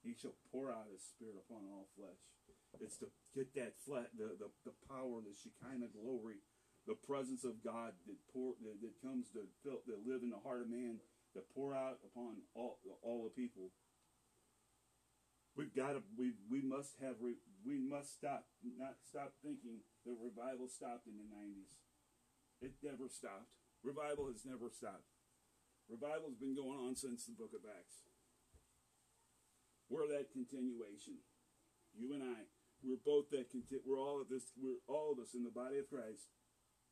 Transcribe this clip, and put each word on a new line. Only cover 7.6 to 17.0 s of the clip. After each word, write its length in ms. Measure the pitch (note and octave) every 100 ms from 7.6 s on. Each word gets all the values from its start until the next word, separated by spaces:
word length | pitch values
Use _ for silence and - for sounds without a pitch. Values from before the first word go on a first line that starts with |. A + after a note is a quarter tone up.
| A2+ A2+ A#2 G2 G#2+
that 80 | F#2+ -
pour, 240 | C3 B2+ A#2+
that, 160 | A2 G#2
that 160 | A2+ G#2
comes 320 | C3 C3 A#2+ A2+
to 80 | F#2+ - C#3
fill, 180 | B2+
that 240 | B2 G#2+ A2+
live 160 | C3
in 80 | A#2+
the 80 | G#2
heart 240 | B2 B2
of 80 | A2+
man, 320 | A#2+ B2 A2+ - - _ -
that 80 | -
pour 240 | - C#3 C3+
out 240 | C3 B2+ G2+
upon 320 | A#2+ A#2+ G#2+ - A2+
all, 240 | B2 - F#2+ -
all 240 | A2+ A#2 A2+
the 80 | -
people. 400 | A#2+ F#2+ F#2 - _ _ _ _ _ _ _ _ _ _ _ _ _ _ _ _ _ -
We've 160 | D3+ -
gotta, 320 | C3 C#3 G2 A2
we, 240 | B2+ G#2+ G2+
we 160 | C3+
must 320 | C3 - - -